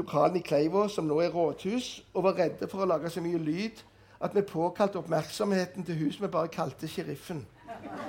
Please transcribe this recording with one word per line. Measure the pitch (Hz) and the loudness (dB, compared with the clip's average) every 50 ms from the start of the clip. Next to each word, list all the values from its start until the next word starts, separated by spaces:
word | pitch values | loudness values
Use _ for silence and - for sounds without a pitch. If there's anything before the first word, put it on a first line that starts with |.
lokalene | 170 170 - 147 147 156 180 185 | -2 0 4 4 4 6 4 2
i | 160 | 0
Kleiva | - 160 143 151 160 170 196 208 208 | 2 4 4 4 4 4 2 2 2
som | 202 - 170 | 0 -2 0
nå | 156 147 156 170 | 2 2 2 2
er | 175 | 2
rådhus, | 160 175 170 151 139 - - 185 214 247 247 - - - - - | 2 2 2 2 0 -2 -4 -2 -2 -2 -4 -4 -10 -14 -16 -6
og | - 196 180 | -2 2 2
var | 190 180 175 | 4 4 4
redde | 180 - - - - | 2 0 0 -2 -6
for | 170 - 190 196 | -6 -2 -2 2
å | 185 | 2
lage | 170 156 165 170 165 | 2 2 0 -2 -4
så | 185 170 | -4 -2
mye | 170 170 170 | -2 -2 0
lyd | 165 151 156 175 208 220 220 - - - - - - - - - | 0 0 0 0 -2 -4 -6 -10 -16 -20 -20 -20 -20 -20 -8 -6
at | - 180 - | -4 0 2
vi | 208 196 | 0 0
påkalte | 196 - 160 160 180 175 - 208 196 196 185 | 0 0 0 0 0 2 2 2 2 2 -2
oppmerksomheten | 156 165 165 160 151 - - - 214 202 196 190 185 180 - 190 175 | -2 0 0 0 0 -2 -2 -2 0 2 2 2 2 0 -4 -8 -6
til | 160 175 156 | -4 -2 0
hun | 156 147 | 0 0
som | - - 202 | 0 -2 -4
vi | 185 165 | -2 0
bare | 170 160 165 | 0 0 0
kalte | - - 165 160 - - - 160 | -2 -2 -4 -4 -4 -6 -8 -8
Sheriffen. | - - 165 156 147 143 - - 185 151 113 - - - - - 226 214 - - - - - | -6 -6 -6 -6 -8 -8 -8 -8 -8 -8 -8 -10 -16 -20 -16 -14 -14 -12 -12 -12 -10 -10 -8